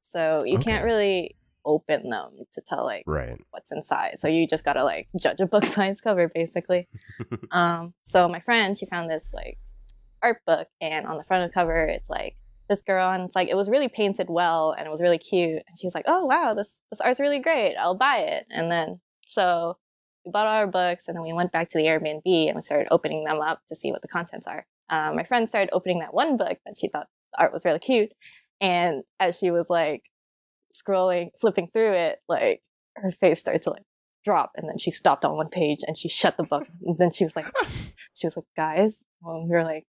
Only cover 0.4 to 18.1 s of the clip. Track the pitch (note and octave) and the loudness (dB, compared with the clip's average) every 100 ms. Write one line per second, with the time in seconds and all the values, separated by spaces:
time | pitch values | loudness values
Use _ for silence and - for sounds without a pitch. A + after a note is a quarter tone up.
0.4 | A#2 - C#3+ A3 A3+ A3+ G3+ F#3+ E3 - | 2 0 2 0 2 2 2 0 -2 -10
1.4 | _ _ - D3+ - D3+ B2 A2 C2 C2+ | _ _ 0 0 2 -2 -2 -8 -8 -16
2.4 | - - - D#3 B2 G2+ - D#2 A#1+ A#1 | -18 -18 -8 -4 -2 -4 -4 -4 -4 -12
3.4 | - - - - - - - - C#3+ E3 | -16 -20 -12 -10 -4 -2 -2 -4 0 2
4.4 | E3 D#3 - C#3 C3 D#2+ - F#3 - - | 2 0 0 0 0 -2 -8 -4 -2 0
5.4 | F#3+ G#3 - - G3 G3 A3+ F#3+ E3+ E3 | 2 2 2 0 -2 -2 -2 2 2 0
6.4 | E3 - E3+ F3+ F3+ - - - A2+ A#2 | -4 -4 0 -2 -2 -18 -20 -14 -10 -10
7.4 | - F3 F3 E3+ E3+ - - F#3 F3 F3 | -2 2 2 0 -6 -16 0 4 4 2
8.4 | - A#3 G3+ G3+ - F3+ E3+ D#3+ - - | 0 2 2 -2 -6 -6 -4 -4 -6 -12
9.4 | - - - - - - _ _ A#3 A3+ | -12 -14 -18 -20 -20 -20 _ _ 0 0
10.4 | - D#3+ - _ E3 D#3 - D#3 D#3 F#3 | 0 0 0 _ -6 -6 -6 -8 0 0
11.4 | F3 F#3 E3+ E3 D#3+ D#3+ - - - - | 0 0 2 2 0 -2 -6 -8 -8 -12
12.4 | - - _ G3+ - F#3+ F#3 F#3 F3+ F#3 | -20 -20 _ -2 0 2 2 0 -2 -2
13.4 | F3+ F#3+ G3 B3+ C4+ - G#3 G3 F3 E3 | 0 2 2 2 2 0 0 0 -2 0
14.4 | F3 E3 D#3 - D#3 D#3 F3 E3+ - F#3 | 2 2 0 -2 -6 0 2 2 2 2
15.4 | E3+ D#3+ - E3+ F#3 E3+ - F4 E4 C#4 | 2 -2 -8 -10 -8 -6 0 2 4 2
16.4 | D4+ G#3+ G#3+ - _ G#3+ - B3+ C#4+ C#4+ | 2 0 -4 -10 _ -2 0 2 0 0
17.4 | C4+ D#4+ G3+ - D#3+ F#3 C4+ | 0 2 2 0 -2 2 2